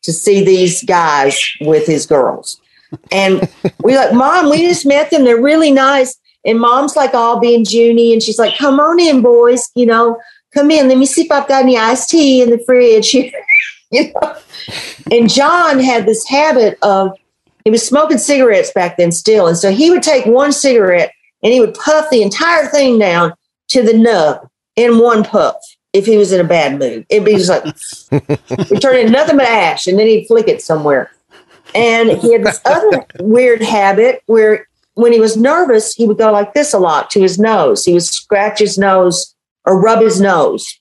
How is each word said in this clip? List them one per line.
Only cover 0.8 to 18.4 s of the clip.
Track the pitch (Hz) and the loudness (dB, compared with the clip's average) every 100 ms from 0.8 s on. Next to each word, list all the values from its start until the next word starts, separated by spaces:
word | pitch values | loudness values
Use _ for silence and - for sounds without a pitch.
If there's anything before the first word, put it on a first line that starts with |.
guys | - 180 165 147 139 139 - - | -2 -2 0 0 -2 -2 -8 -6
with | 147 156 156 | -2 -2 0
his | 151 - | -4 -2
girls. | 147 123 - - - _ _ _ - _ | 0 0 -4 -12 -18 _ _ _ -20 _
And | 190 190 190 180 _ | -2 0 0 -4 _
<laughs> | 190 _ | -10 _
we're | 214 269 | 0 0
like, | 233 | 2
"Mom, | 233 269 349 311 | 0 2 0 0
we | 311 349 | 0 0
just | 349 277 | 0 0
met | 277 294 | 0 0
them. | 320 | 0
They're | 254 233 | 2 2
really | 269 311 320 | 2 2 2
nice." | 269 269 277 254 - _ _ | 2 2 0 -2 -6 _ _
And | - 226 | -4 0
Mom's, | 240 247 285 311 | 0 0 0 -2
like, | 269 | -2
all | 247 233 240 | 0 -2 0
being | 240 233 214 | 0 0 0
Junie, | 233 233 233 233 | 2 2 2 2
and | 226 | 0
she's | 220 220 | -2 -2
like, | 226 - | -2 -2
"Come | 285 277 | -2 0
on | 302 339 | 0 2
in, | 339 269 | 2 2
boys, | 240 240 240 247 - - | 4 4 4 0 -4 -2
you | 233 | 0
know, | 226 233 233 - _ _ | 2 0 -2 -12 _ _
come | 285 285 | -2 0
in. | 311 262 | 2 2
Let | 262 | 2
me | 269 | 2
see | - | 0
if | 320 | -2
I've | 285 277 | -2 0
got | 269 | 0
any | 254 240 | 2 2
iced | 220 254 - | 0 -2 -2
tea | 330 285 254 | 0 2 2
in | 240 | 2
the | 233 233 | 0 2
fridge | 254 240 220 214 | 2 4 2 2
here." | - 285 - | -2 -2 -10
<laughs> | - - - - _ | -4 -4 -4 -16 _
You | 247 330 - | -4 -4 -4
know? | 311 - _ - - - - - - | -8 -8 _ -20 -18 -16 -16 -16 -2
And | 233 226 | 0 2
John | - 277 349 330 269 | 2 0 0 0 0
had | 262 233 202 | 0 0 -2
this | 220 - | -4 -2
habit | 269 311 262 214 - | -2 0 2 0 0
of, | 202 196 190 185 _ _ _ _ - | -2 0 -2 -8 _ _ _ _ -2
he | |
was | 226 - | -2 0
smoking | 269 302 277 | -2 0 -2
cigarettes | - 277 | 0 2